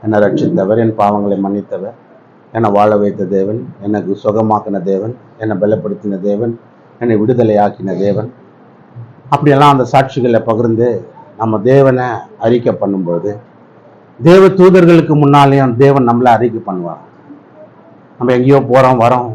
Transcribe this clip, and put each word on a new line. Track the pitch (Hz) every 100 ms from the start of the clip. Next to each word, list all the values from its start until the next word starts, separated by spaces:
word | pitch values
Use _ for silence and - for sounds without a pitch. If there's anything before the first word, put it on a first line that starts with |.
என்னை | 107 107
ரட்சித்தவர், | 101 - - 87 95 113
என் | 113 110
பாவங்களை | 104 104 101 98
மன்னித்தவர், | 98 101 95 95 98 127 _ _ _ _ _
என்னை | 110 113
வாழ | 101 104 104
வைத்த | 104 98 92
தேவன், | 98 98 113 127 -
எனக்கு | 101 104 87 98
சுகமாக்கின | 107 107 110 107 104 98
தேவன், | 90 95 110 123 - -
என்னை | 110 98
பலப்படுத்தின | 104 110 104 95 107 95
தேவன், | 101 101 117 117 _ _ _ -
என்னை | 120 107
விடுதலையாக்கின | 110 123 113 104 104 101 95 90
தேவன். | 101 101 123 - - _ _ _ _ - - - -
அப்படியெல்லாம் | - 147 135 143
அந்த | 135 120
சாட்சிகளை | 143 135 - 120 113
பகிர்ந்து | 113 110 120 110 120 104 - - - -
நம்ம | 113 107
தேவனை | 110 135 135 127 123 107 - -
அறிக்கை | 113 120 120
பண்ணும்போது, | 95 98 98 85 85 98 107 - _ _ _ - - _ -
தேவ | 139 185 190
தூதர்களுக்கு | 190 185 185 175 170 151 151
முன்னாலேயும் | 143 143 143 139 135 117
தேவன் | 139 139 123
நம்மளை | 120 123 117
அறிக்கை | 123 107 95
பண்ணுவார். | 92 85 78 - - - - _ - - _ _ - _ -
நம்ம | 123
எங்கேயோ | 127 127 139
போறோம், | 127 127 127 127
வரோம், | 117 123 123